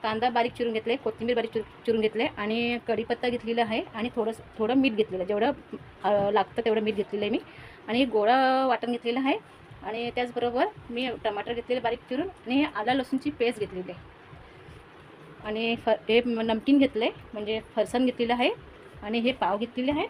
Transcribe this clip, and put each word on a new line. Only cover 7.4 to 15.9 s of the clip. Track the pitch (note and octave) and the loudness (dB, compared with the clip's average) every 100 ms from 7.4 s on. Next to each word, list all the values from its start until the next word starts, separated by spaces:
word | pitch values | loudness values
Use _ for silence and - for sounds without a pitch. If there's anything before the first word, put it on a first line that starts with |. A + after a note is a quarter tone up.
| - - - - - | -4 -18 -20 -16 -2
आणि | A#3 | 0
गोळा | C4+ G#3+ G#3 C4 C4 C4 C4 | 2 4 4 6 6 4 2
वाटण | A#3 A#3+ | 0 0
घेतलेलं | A#3+ A#3 B3 | -2 -2 0
आहे | C4+ G#4+ - - - - | 0 0 -4 -20 -20 -12
आणि | - A3+ A#3+ | -8 -6 -4
त्याचबरोबर | A#3+ B3 A#3+ A#3+ A#3+ F#4+ - - | -2 -2 -2 -2 0 0 -2 -10
मी | A#3+ B3+ A3+ | -6 -4 -2
टमाटर | A3 G3+ G#3+ | -4 -4 -6
घेतलेले | A#3+ A#3 B3 | -6 -2 -2
बारीक | A3+ A#3+ | -2 -4
चिरून | - B3+ F#4 | -4 -4 -4
आणि | - A3 C4 D4+ | -8 -2 0 0
आला | G#3 G#3+ | -2 0
लसूणची | C4+ B3+ - F#3+ | 0 0 -2 -4
पेस्ट | - A#3 A3+ | 0 -2 0
घेतलेली | G3 F#3 F3+ | -6 -6 -10
आहे. | F3 - - - - - - - - - - - - - - G#3+ | -12 -18 -20 -20 -20 -20 -20 -20 -20 -20 -20 -20 -20 -20 -12 -6
आणि | G#3+ A#3 A#3 | -2 -2 0
फ-, | |
हे | - | 2